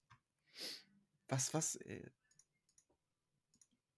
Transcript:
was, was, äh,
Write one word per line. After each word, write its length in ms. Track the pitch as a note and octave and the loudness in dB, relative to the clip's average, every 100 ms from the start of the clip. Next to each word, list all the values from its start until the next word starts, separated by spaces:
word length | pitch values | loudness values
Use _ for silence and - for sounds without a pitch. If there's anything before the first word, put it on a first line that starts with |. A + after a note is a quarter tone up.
| _ - _ _ _ - - - - - _ _ - | _ -20 _ _ _ -8 -6 -6 -12 -20 _ _ 0
was, 260 | C3 - | 2 4
was, 220 | D#3 D#3+ - | 4 2 0
äh, 340 | - G#2 - - _ - - _ _ - _ _ _ _ _ _ _ _ - _ _ | -6 -8 -8 -16 _ -20 -20 _ _ -20 _ _ _ _ _ _ _ _ -20 _ _